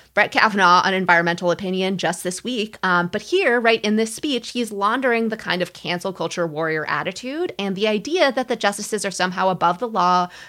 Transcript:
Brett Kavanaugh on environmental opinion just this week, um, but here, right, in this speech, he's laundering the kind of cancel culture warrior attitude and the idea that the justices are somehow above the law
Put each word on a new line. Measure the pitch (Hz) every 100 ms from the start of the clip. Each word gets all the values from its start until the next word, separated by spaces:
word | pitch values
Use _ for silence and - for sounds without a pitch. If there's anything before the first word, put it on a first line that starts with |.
| -
Brett | - 233
Kavanaugh | - 214 202 180 180
on | 190
environmental | 190 180 170 170 175 175
opinion | 165 196 185 190 185
just | 165 175
this | 180 180
week, | 233 247 220 -
um, | 185 175 175
but | 208
here, | - 370 330 240
right, | 226 226
in | 208 214
this | 220
speech, | 220 302 247 -
he's | 240 220
laundering | 202 202 247 254 233 226
the | 220
kind | - 180
of | 175
cancel | - - 175 196
culture | 185 170 185 170
warrior | 151 160 156 151
attitude | 147 165 190 247 302 349 -
and | 196 190
the | 214
idea | 214 285 359 285
that | 254 247
the | 233
justices | 202 202 202 214 196
are |
somehow | 180 185 180 190
above | 175 170 175
the | 240
law | 220 180 180 180 -